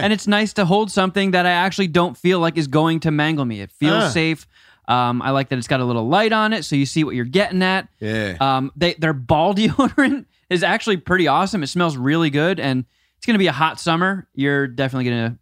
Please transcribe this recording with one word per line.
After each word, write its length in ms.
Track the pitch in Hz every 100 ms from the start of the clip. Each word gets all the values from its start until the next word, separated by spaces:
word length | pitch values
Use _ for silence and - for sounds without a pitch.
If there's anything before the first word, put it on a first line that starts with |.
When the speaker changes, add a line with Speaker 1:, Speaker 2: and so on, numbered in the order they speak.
Speaker 1:
And 100 | 196
it's 140 | 214 202
nice 260 | 208 214
to 100 | -
hold 260 | 175 202 214
something 400 | 202 190 196 196
that 140 | 180 180
I 40 |
actually 380 | 175 185 190 190
don't 280 | 175 180 -
feel 240 | 175 180
like 160 | 165 160
is 80 | 143
going 340 | 151 165 165
to 100 | 160
mangle 340 | 151 151 156
me. 160 | 127 107
It 100 | 98
feels 340 | - 147 214
Speaker 2:
Uh. 60 | 190
Speaker 1:
safe. 360 | 123 160 160 - _ - _ -
Um, 360 | 123 120 123
I 80 | 131
like 180 | 139 135
that 80 | 131
it's 80 | 117
got 120 | 131
a 40 |
little 240 | 123 120 113
light 240 | 180 220
on 180 | 220 214
it, 100 | 220
so 140 | 151 143
you 80 |
see 200 | 139 165
what 100 | 151
you're 100 | 123
getting 380 | 120 170 202 185
at. 260 | 185 190 - _
Speaker 2:
Yeah. 360 | 107 110 104 87
Speaker 1:
Um, 320 | 135 131 135 143
they, 160 | 175
their 200 | 160 160
ball 400 | 139 120 151 175
<laughs> 0 |
deodorant 720 | 202 220 - 254 - 269 277 - _ -
is 120 | 180
actually 360 | 175 220 233 185
pretty 280 | - 185 151
awesome. 360 | 147 190 202
It 60 | 139
smells 280 | 175 175 139
really 320 | 131 160 160
good, 320 | 143 165 180
and 240 | 139 127 123 _ _ _
it's 80 | -
gonna 120 | 214
be 80 | 180
a 60 |
hot 280 | 135 160 117
summer. 480 | 170 165 185 196 -
You're 320 | - 139 143 139
definitely 400 | 120 135 131 123
gonna 320 | 120 113 120